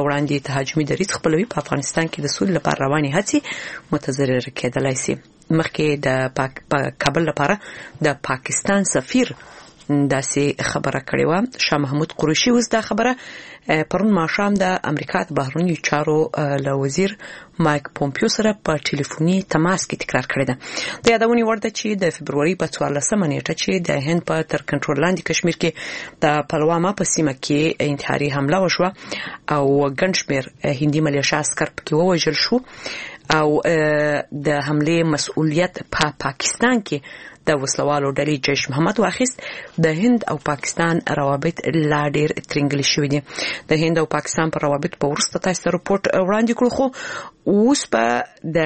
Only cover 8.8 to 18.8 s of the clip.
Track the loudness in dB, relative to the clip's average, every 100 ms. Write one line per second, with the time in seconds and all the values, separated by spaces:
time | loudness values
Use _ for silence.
8.8 | 2 0 0 2 0 -2 -16 -20 -20 -12
9.8 | 0 2 2 2 0 0 0 0 -2 -2
10.8 | -2 -4 -2 0 2 2 0 -2 0 0
11.8 | 0 -2 -2 -2 0 2 4 4 2 -2
12.8 | 0 0 0 0 -8 -18 -18 -12 -2 0
13.8 | 0 0 2 2 2 0 0 2 2 0
14.8 | -2 -4 -2 -2 -2 -2 -2 0 0 0
15.8 | 0 0 2 2 0 0 0 0 0 0
16.8 | 0 0 -2 -2 -14 -18 -10 0 2 0
17.8 | -4 -4 -4 0 0 2 0 0 -2 -2